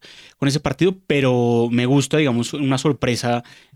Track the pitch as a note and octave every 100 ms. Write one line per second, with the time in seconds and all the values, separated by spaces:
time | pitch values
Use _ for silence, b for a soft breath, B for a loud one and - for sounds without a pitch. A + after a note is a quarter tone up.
0 | B B B _ C#3 D3 - - F3+ F#3+
1 | - D3 C3 B2 A#2+ A#2 A#2 A#2+ B2 C#3+
2 | C3+ D#3 D3 A#2+ A2+ D3 C3+ C3 D#3 B2+
3 | B2+ A#2 A#2+ A#2+ B B B